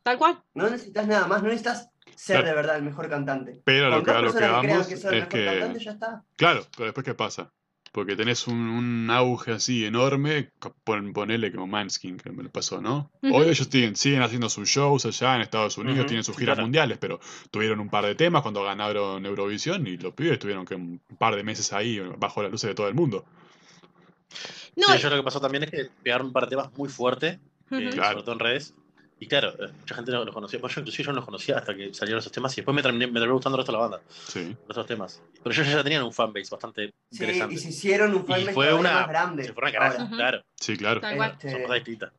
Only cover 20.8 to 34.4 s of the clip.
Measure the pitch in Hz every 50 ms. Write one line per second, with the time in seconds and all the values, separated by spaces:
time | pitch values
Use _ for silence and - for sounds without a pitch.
20.8 | 90 85 87 87 _ _ - _ 107 113 110 101 104 110 107 110 107 - 101 101
21.8 | 107 120 113 101 95 90 - - 98 101 - 110 104 95 104 113 - 107 95 101
22.8 | 104 101 101 151 175 131 101 90 - _ _ - - - - _ _ - - -
23.8 | - _ _ _ _ _ _ _ _ _ - - - - - - - - _ -
24.8 | 392 403 381 - 127 143 143 143 135 131 127 143 135 131 135 143 156 151 - 151
25.8 | 131 131 _ _ _ 127 120 123 135 131 127 127 123 123 131 135 131 131 117 139
26.8 | 143 139 135 - 123 123 127 127 151 165 185 - _ _ _ _ _ _ 269 262
27.8 | - - - - 92 104 101 104 107 120 117 110 113 117 123 147 147 - _ _
28.8 | _ _ _ _ _ _ _ _ 107 - 147 143 120 92 - - 101 85 76 -
29.8 | - - - 123 117 127 123 120 113 98 - 113 101 98 - 120 123 123 - 156
30.8 | 151 143 - - 147 143 139 127 107 - 104 92 - - 135 123 - - 101 95
31.8 | 98 98 95 - 104 104 113 113 110 - - 123 123 131 - - - - 139 143
32.8 | 131 127 120 117 127 123 117 117 117 117 131 131 131 135 135 127 131 - 117 107
33.8 | 117 107 98 90 _ _ - - - - - 98